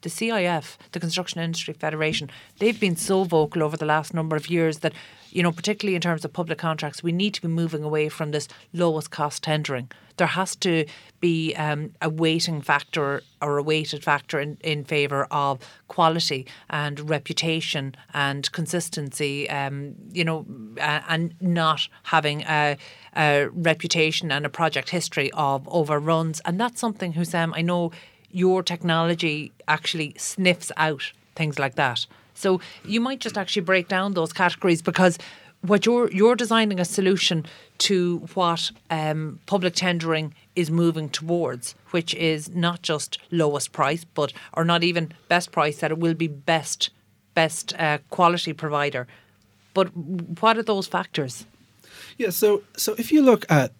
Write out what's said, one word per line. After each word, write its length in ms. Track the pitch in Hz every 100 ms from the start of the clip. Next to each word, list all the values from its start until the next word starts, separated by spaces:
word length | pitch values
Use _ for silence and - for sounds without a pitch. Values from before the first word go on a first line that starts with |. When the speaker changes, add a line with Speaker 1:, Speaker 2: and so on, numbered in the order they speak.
Speaker 1:
the 80 | 170
C 220 | - 226
I 140 | 226 175
F, 340 | 165 147 - -
the 60 | 180
Construction 420 | 165 175 180 -
Industry 340 | 165 165 - 156
Federation, 560 | 156 156 156 156 147 - - _
they've 220 | 214 240
been 160 | 196 170
so 280 | - 190
vocal 380 | 185 165 151 170
over 160 | 151 156
the 80 | 151
last 300 | 156 151 170
number 200 | 160 156
of 140 | 147
years 300 | 170 160 156
that, 140 | 160 - - - -
you 120 | 185
know, 80 | 175
particularly 440 | 165 196 208 208 180
in 60 |
terms 240 | 170 160 160
of 80 |
public 240 | - 165 160
contracts, 460 | 170 156 147 151
we 80 | 170
need 240 | 170 208 202
to 60 |
be 60 | 170
moving 360 | 165 165 160
away 260 | 151 151 151
from 220 | - 151
this 160 | 151 147 - -
lowest 380 | 170 175 156 147
cost 320 | - 147 -
tendering. 480 | - 156 151 131 123 - - -
There 100 | 170
has 280 | 139 185 -
to 280 | 190 165 156 - - _
be, 340 | 175 165 160 -
um, 380 | 151 147 151 -
a 80 | 160
weighting 520 | 156 165 160 165 156
factor 600 | - 143 - - 143 139 - _
or 160 | 147 147
a 60 |
weighted 400 | 147 156 151 151
factor 360 | - 143 - 151
in, 180 | 143 151
in 220 | 160 147 135
favour 420 | 151 143 139 139
of 300 | 147 143 131 - - _
quality 600 | - 165 165 160 135 131 - -
and 400 | 151 147 143 151
reputation 840 | 151 - - 165 160 160 156 135 123 -
and 380 | 143 139 139 135
consistency, 960 | - 156 175 165 - 143 - 147 143 147
um, 460 | 143 139 139 143 - -
you 140 | 180 165
know, 200 | 160 - 139 107 120
uh, 220 | 147 151 151
and 280 | 160 170 165
not 480 | 180 170 160 151 - -
having 380 | - 160 151 147
a, 340 | - 151 147 143 - - - -
a 320 | 151 143 143
reputation 800 | 175 165 160 170 170 156 156 165
and 140 | 139 151
a 40 |
project 400 | - 165 156 127
history 400 | 180 - - 139
of 340 | - 143 135 135
overruns. 720 | 175 151 151 151 165 160 156
And 180 | - 175
that's 220 | 240 240
something, 320 | 233 214 185
Hussam, 380 | 160 170 170 165 160
I 60 |
know 300 | 170 175 170 165 - _ _
your 320 | 185 185 185
technology 880 | 180 175 170 165 165 170 165 151 151 _ -
actually 480 | 156 - 165 151 -
sniffs 540 | - - 185 175 - -
out 360 | 156 143 - - _ -
things 240 | 156 143
like 160 | 135 -
that. 320 | 135 117 - - _
So 280 | - 196 185 - - -
you 160 | 214
might 180 | 240 262
just 180 | 220 190
actually 260 | 180 214
break 240 | 175 190 175
down 240 | 190 196
those 180 | 185 160
categories, 500 | - 180 - 185 165
because 360 | - 170 185 170 - - - _
what 240 | 175 202 214
you're, 240 | 240 233
you're 260 | 185 214 240
designing 420 | 233 226 220 190
a 60 | 175
solution 600 | - 185 185 - 165 151 - - _
to 400 | - 190 175 175 170
what, 380 | - 175 165 - - _
um, 500 | 160 156 156 156 - -
public 280 | 196 180 175
tendering 580 | 185 175 165 156 156 - _ -
is 160 | 165
moving 380 | 165 170 160 156
towards, 680 | - 160 175 156 123 - - _
which 220 | 175 170 -
is 340 | 165 156 156 170
not 260 | 170 170
just 360 | - 151 - - -
lowest 420 | 170 156 143 -
price, 320 | - 139 165 165
but, 260 | - 147 - -
or 100 | -
not 200 | 165 170
even 280 | 170 170 160 - _
best 240 | 175 175
price, 280 | - 151 151
that 120 | 160
it 60 | 160
will 160 | 165
be 140 | 165 165
best, 640 | 143 139 160 - - - _ _ _ _
best, 400 | - 160 160 - -
uh, 200 | 160 147 _
quality 440 | - 170 175 -
provider. 520 | 151 160 147 143 135 123 - _ _ _ _ _
But 140 | - 185 170 156 185 170 170
what 180 | 220 226
are 60 |
those 240 | 220 202 185
factors? 580 | 180 185 - 135 - - _ _ _ - - - -
Speaker 2:
Yeah, 120 | 226
so, 340 | 175 214 202 - -
so 180 | - 220
if 140 | 233
you 100 | 302
look 240 | 269 226 -
at 220 | 156 127 -